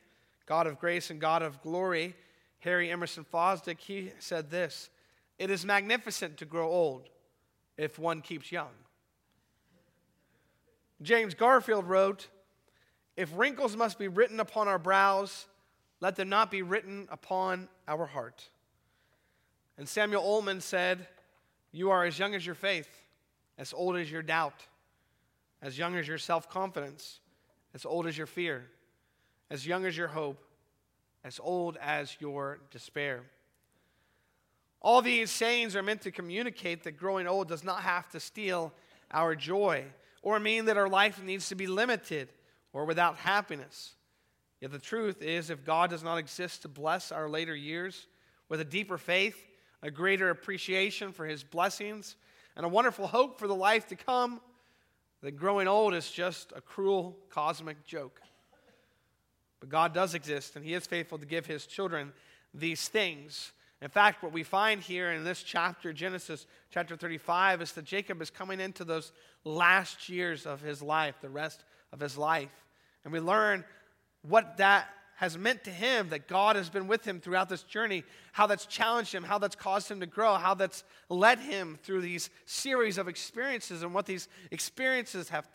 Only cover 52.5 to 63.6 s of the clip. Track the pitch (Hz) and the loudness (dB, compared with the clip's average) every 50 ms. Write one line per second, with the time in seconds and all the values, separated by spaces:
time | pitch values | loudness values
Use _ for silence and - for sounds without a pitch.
52.5 | _ - 165 170 175 214 247 254 - - 196 175 - 233 262 269 233 - 214 202 | _ -4 -4 2 4 4 4 4 2 0 -6 0 2 2 2 2 0 -6 -2 -2
53.5 | 202 185 185 202 220 226 220 - 190 175 - - 254 247 247 240 240 233 - - | 0 4 6 6 6 6 4 0 -10 -8 -2 0 2 2 2 2 -2 -8 -14 -20
54.5 | _ _ _ _ _ _ _ _ _ _ _ _ _ _ - 143 143 143 160 190 | _ _ _ _ _ _ _ _ _ _ _ _ _ _ -12 -12 -8 -2 0 2
55.5 | 202 202 190 190 196 214 220 208 180 170 147 - - 170 175 185 170 - - - | 2 4 4 4 6 6 6 6 4 2 -2 -6 -6 -4 -4 -4 -4 -6 -12 -14
56.5 | - - - - - - 196 196 196 190 170 180 175 - - _ - 165 147 156 | -18 -18 -18 -14 -6 -2 2 2 4 2 2 -2 -8 -16 -20 _ -4 -2 -2 0
57.5 | 170 147 160 160 151 147 147 - - 156 139 127 - - - - _ _ _ _ | -2 -2 -6 -10 -12 -12 -14 -12 -10 -10 -10 -10 -14 -20 -20 -20 _ _ _ _
58.5 | _ _ _ _ _ _ _ _ _ _ _ _ _ _ _ _ _ _ _ _ | _ _ _ _ _ _ _ _ _ _ _ _ _ _ _ _ _ _ _ _
59.5 | _ _ - 135 143 160 165 170 156 175 190 180 165 170 143 151 147 143 131 - | _ _ -14 0 2 4 4 4 4 2 0 0 0 -6 -6 -4 -6 -6 -6 -10
60.5 | - 147 143 156 170 180 170 - 175 170 160 - 170 156 147 143 160 165 156 - | -14 -14 -8 -6 -6 -6 -4 -4 -4 -4 -4 -6 -8 -12 -8 -4 -4 -4 -4 -4
61.5 | 160 147 - - - - 196 185 165 151 139 139 - - _ - - _ _ _ | -8 -10 -10 -12 -6 -4 -4 -2 -2 -4 -6 -8 -12 -20 _ -20 -20 _ _ _
62.5 | - 143 156 165 165 151 - - - 220 208 180 160 143 143 151 143 - - - | -12 -4 -4 -4 -2 -2 -6 -2 0 2 2 2 -2 -6 -12 -14 -12 -12 -12 -12
63.5 | - _ | -16 _